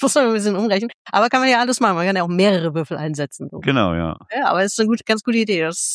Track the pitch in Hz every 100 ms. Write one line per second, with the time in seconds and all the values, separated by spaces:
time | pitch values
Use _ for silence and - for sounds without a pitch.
0 | 262 302 240 220 208 190 220 196 233 -
1 | - 196 233 262 262 240 240 247 226 170
2 | 180 190 170 175 202 185 165 151 151 147
3 | 156 147 143 - - 151 151 135 98 85
4 | 82 - - 247 269 175 196 - 220 233
5 | - 220 - 233 220 190 160 175 -